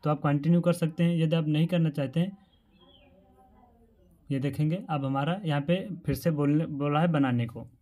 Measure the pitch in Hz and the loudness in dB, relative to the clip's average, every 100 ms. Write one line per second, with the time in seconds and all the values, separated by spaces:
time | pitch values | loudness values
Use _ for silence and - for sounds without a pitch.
0 | 151 151 151 143 151 170 170 175 160 160 | -2 0 2 2 4 4 4 0 -2 0
1 | 170 170 160 165 151 151 165 175 160 147 | 0 2 2 0 0 2 2 2 0 0
2 | 135 160 180 - _ _ _ _ - _ | -4 -2 -2 -4 _ _ _ _ -20 _
3 | - - _ - - - - _ _ _ | -20 -20 _ -20 -20 -20 -20 _ _ _
4 | _ - _ 139 143 139 151 175 - 151 | _ -20 _ -4 -4 0 0 0 -4 -4
5 | 135 135 143 185 185 147 143 180 196 175 | -2 -2 -2 -2 -2 -2 0 -2 -2 -8
6 | - 135 170 151 143 151 165 143 143 147 | -4 -2 0 0 2 2 0 -4 0 2
7 | 175 156 135 120 117 113 117 _ | 2 2 2 0 -2 -8 -16 _